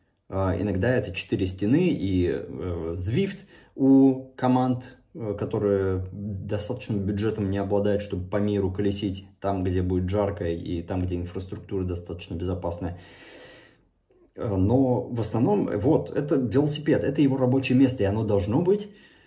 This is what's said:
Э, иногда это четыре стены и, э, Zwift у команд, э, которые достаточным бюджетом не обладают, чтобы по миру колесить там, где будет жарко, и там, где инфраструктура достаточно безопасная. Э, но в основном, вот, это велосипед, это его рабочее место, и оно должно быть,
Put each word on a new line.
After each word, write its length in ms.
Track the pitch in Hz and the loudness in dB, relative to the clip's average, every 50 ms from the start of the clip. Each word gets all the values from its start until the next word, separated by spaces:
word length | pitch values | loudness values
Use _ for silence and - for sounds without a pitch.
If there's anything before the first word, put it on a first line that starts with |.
| _ _ _ _ _ - | _ _ _ _ _ -8
Э, 320 | 95 95 95 92 98 104 | -4 -2 0 0 0 0
иногда 280 | 104 104 92 92 104 123 | 0 -2 0 0 2 2
это 240 | 131 110 - 92 | 2 0 -2 -4
четыре 340 | 87 - - - 113 95 95 | -8 -10 -6 -4 -2 -2 -2
стены 420 | 90 92 - 101 107 135 165 185 170 | -2 -2 -2 0 2 4 4 4 2
и, 360 | 143 - 95 98 92 90 87 80 | 0 0 -2 0 0 2 2 0
э, 680 | 67 - - - 64 65 85 90 87 85 82 82 85 | 0 -2 -6 -8 -10 -8 -6 -6 -6 -4 -4 -6 -6
Zwift 420 | 92 92 104 123 180 196 196 - - - - - - - _ - | -6 -4 -2 0 0 -2 -2 -4 -10 -16 -20 -20 -20 -20 _ -4
у 560 | - 135 135 135 135 135 135 131 131 - - - | 0 4 6 8 8 8 6 4 2 -6 -14 -10
команд, 600 | - 127 127 127 127 127 127 123 120 - - - _ _ _ - | -4 0 2 2 2 2 0 0 -2 -4 -12 -20 _ _ _ -12
э, 200 | - 113 104 101 - | -8 -6 -4 -4 -4
которые 680 | 107 98 - 107 104 101 101 98 95 95 92 92 92 92 | -4 -2 -2 0 2 2 2 2 2 0 0 -2 -4 -6
достаточным 920 | 98 104 101 107 95 95 101 104 107 104 - - - - - - 107 101 95 | -10 -8 -8 -8 -8 -8 -6 -6 -6 -6 -6 -6 -8 -10 -6 -4 -4 -2 -2
бюджетом 420 | 101 101 98 110 110 - 107 101 95 | -2 -2 -2 -2 -2 -2 -2 -2 -2
не 80 | 98 101 | -2 -2
обладают, 440 | 98 98 104 101 101 104 101 101 | -2 0 0 2 2 2 0 0
чтобы 260 | - - 98 90 90 - | -2 -4 -6 -6 -6 -4
по 100 | 107 101 | -2 0
миру 340 | 104 104 104 101 95 92 | 0 0 0 0 0 -2
колесить 560 | 92 - 101 98 98 - 107 98 95 - - - _ - | -2 0 -2 -2 -2 -2 -4 -4 -6 -6 -12 -18 _ -6
там, 220 | - 98 101 95 | -4 -4 -2 -2
где 180 | 90 92 90 92 | -2 0 0 0
будет 260 | 90 90 92 92 90 90 | 0 0 0 0 0 0
жарко, 360 | 101 104 101 - - - 87 | 0 0 0 0 -2 -4 -4
и 380 | 85 85 85 85 - 87 85 | -4 -4 -4 -6 -6 -6 -6
там, 200 | 85 - 95 90 | -6 -4 -4 -4
где 120 | 92 90 90 | -2 -2 -4
инфраструктура 680 | 87 90 - - 95 92 - 101 95 - - 101 95 90 | -4 -6 -6 -8 -10 -10 -10 -12 -14 -10 -8 -6 -4 -4
достаточно 500 | 90 87 87 - - 85 - - - 92 | -4 -6 -6 -8 -10 -12 -12 -10 -10 -8
безопасная. 640 | 87 92 90 90 - - 85 - - 92 87 90 - - - - - - - - - - - - - - - _ _ _ _ _ _ _ _ _ _ _ _ _ | -6 -4 -4 -4 -4 -4 -6 -6 -6 -6 -8 -8 -10 -16 -20 -20 -20 -20 -20 -20 -20 -20 -20 -20 -20 -20 -20 _ _ _ _ _ _ _ _ _ _ _ _ _
Э, 220 | - - 107 98 | -8 -4 -2 0
но 460 | 92 92 104 123 135 135 127 123 98 | 2 4 4 6 4 4 4 2 0
в 180 | - 104 120 117 | -2 -4 -4 -4
основном, 500 | 101 92 - 110 127 196 208 196 - - - 104 | -4 -2 0 2 4 4 4 2 0 0 -2 0
вот, 320 | 104 143 156 - - - | 2 4 4 4 2 0
это 240 | - 139 147 147 165 | -4 -4 0 2 2
велосипед, 680 | 135 123 107 95 139 151 151 - - - 165 131 - - | 2 2 2 2 2 2 2 0 -2 2 2 2 2 2
это 180 | 143 139 - | 0 2 4
его 140 | 143 127 131 | 4 4 4
рабочее 420 | 131 127 123 127 135 127 - 123 131 | 4 2 4 4 2 2 4 6 6
место, 240 | 135 117 - - | 6 6 4 2
и 40 | 98 | 0
оно 180 | 95 101 113 113 | 0 2 0 2
должно 360 | 104 104 98 95 101 113 156 | 2 2 2 2 2 2 2
быть, 300 | 175 180 208 208 - - - - - - _ _ _ | 4 4 2 0 0 -10 -16 -20 -20 -20 _ _ _